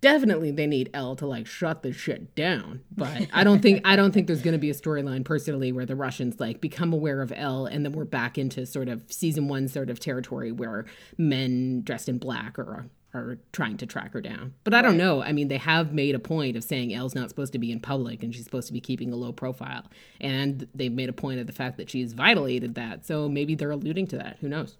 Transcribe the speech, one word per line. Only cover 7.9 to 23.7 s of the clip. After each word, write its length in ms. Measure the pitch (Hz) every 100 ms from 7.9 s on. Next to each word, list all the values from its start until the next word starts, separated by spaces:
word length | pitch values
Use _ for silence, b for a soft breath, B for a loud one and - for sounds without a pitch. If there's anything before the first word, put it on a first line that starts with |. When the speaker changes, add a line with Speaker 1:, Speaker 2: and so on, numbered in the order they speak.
Speaker 1:
we're 120 | 151
back 340 | 147 135 120 -
into 260 | 135 131 127
sort 220 | 143 127
of 140 | 117 -
season 400 | - 165 156 143
one 180 | 139 135
sort 240 | 143 135
of 80 | 123
territory 540 | - 127 123 131 120
where 320 | 117 120 104 113 B B -
men 640 | 160 135 131 127 127 127
dressed 260 | - 120 -
in 100 | 123
black 380 | 127 120 113 -
are 320 | - - 127 _ _
are 260 | 127 120 120 _
trying 240 | - 135 104
to 100 | 117
track 260 | - -
her 80 | 123
down. 340 | - - 131 -
But 100 | -
I 100 | 233
don't 100 | 247
Speaker 2:
Right. 60 | 170
Speaker 1:
know. 240 | 185 147
I 100 | -
mean, 160 | 151 143
they 80 | 135
have 340 | 151 160 165
made 220 | 147 139
a 40 | 135
point 360 | - 160 139 113
of 60 |
saying 320 | - 139 123
Elle's 200 | 107 127
not 140 | 131 120
supposed 240 | - 139
to 40 | 135
be 140 | 117
in 80 | 117
public 420 | - 139 120 113
and 100 | 117
she's 100 | 120
supposed 240 | 117 131 117
to 40 |
be 80 | 123
keeping 320 | - 127 123
a 40 | 120
low 160 | 123
profile. 520 | 120 131 127 131 127 - B B B
And 480 | 135 135 139 135 131
they've 180 | - 127
made 160 | 120 127
a 40 |
point 280 | 120 139 127
of 60 | 120
the 40 |
fact 240 | - 127 131
that 120 | -
she's 220 | 131 123
violated 640 | 113 160 220 139 123 120 117
that. 280 | 117 98
So 240 | - 156 147
maybe 260 | 143 147 156
they're 140 | 147